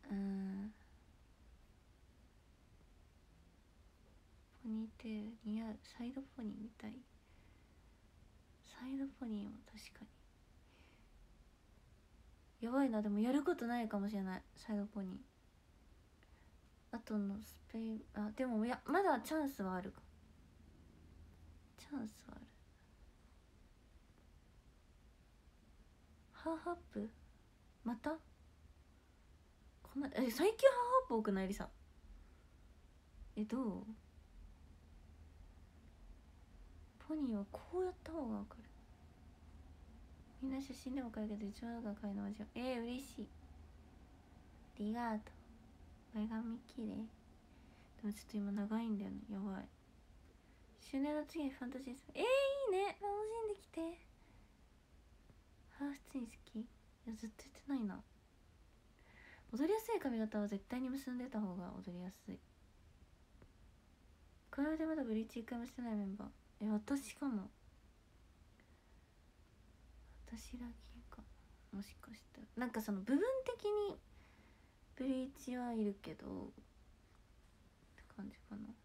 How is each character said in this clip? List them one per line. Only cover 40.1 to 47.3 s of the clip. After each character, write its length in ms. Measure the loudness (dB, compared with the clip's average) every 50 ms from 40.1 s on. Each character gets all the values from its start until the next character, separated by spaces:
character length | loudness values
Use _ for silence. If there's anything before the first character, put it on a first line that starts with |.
| -16 -18 -18 -18 -8 -4
み 80 | -2 0
ん 20 |
な 100 | 0 0
写 100 | 0 -4 -6
真 200 | -6 -4 -2 0
で 60 | 0
も 80 | -2 -2
可 120 | -2 -2
愛 40 | -2
い 40 | 0
け 60 | 0
ど、 100 | -2 -2
一 160 | -4 -4 -4 -6
番 100 | -4 -4
な 60 | -2
ん 40 | -2 -4 -4
か 60 | -2
可 60 | -2
愛 60 | -2 -2
い 20 |
の 60 | 0 -2
は 60 | -2
違 40 | -2
う。 140 | -4 -8 -8 -6
え 240 | -2 0 0 0
ー、 60 | 0 0
嬉 160 | -2 -2 -4
し 220 | -4 -6 -6 -8 -8
い。 40 | -8 -10 -16 -16 -16 -16 -16 -16 -16 -18 -18 -18 -18 -18 -20 -20 -20 -20 -20 -20 -20 -20 -20 -18 -18 -18 -18 -18 -16 -6
あ 20 | -2
り 140 | 0 2 2
が 200 | 2 2 2 2
と 140 | 0 -2 -6 -14 -16 -18 -18 -18 -18 -18 -20 -18 -18 -18 -18 -18 -18 -18 -4 0
う。 40 | 0
前 80 | 0
髪 320 | 2 2 0 0 0 -2 -4 -6
綺 140 | -10 -6 -4
麗。 60 | -2
で 60 | -2 -2 -2 -4 -6 -8 -16 -20 -20